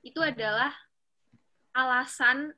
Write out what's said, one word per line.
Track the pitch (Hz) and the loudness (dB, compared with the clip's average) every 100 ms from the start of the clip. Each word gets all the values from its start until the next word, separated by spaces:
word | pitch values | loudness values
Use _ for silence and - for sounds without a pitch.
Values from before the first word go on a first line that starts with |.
| 247 | -10
itu | 311 | -2
adalah | 320 254 220 214 269 - _ _ _ _ _ _ _ _ _ | -2 -2 -2 0 0 -4 _ _ _ _ _ _ _ _ _
alasan | 254 254 247 277 - 247 262 302 | -2 2 2 0 2 2 2 -2